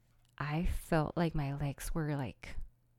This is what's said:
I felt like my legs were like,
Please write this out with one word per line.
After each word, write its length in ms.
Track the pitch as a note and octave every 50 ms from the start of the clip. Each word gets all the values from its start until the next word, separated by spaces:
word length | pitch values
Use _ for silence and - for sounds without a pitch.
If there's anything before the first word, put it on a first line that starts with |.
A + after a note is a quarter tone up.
| _ _ _ _ _ _ _ - C3+
I 240 | D3 D3+ D#3+ F#3 - - - - -
felt 260 | F3 D#3+ D3+ - -
like 180 | - F3 D#3+ -
my 180 | D3+ C#3+ C#3 C#3
legs 380 | C#3+ D3 C#3+ C3+ - - - -
were 200 | E3+ D#3 D3 D3
like, 400 | D3 C3+ G#2+ - - - - - - - - - _ _ _ _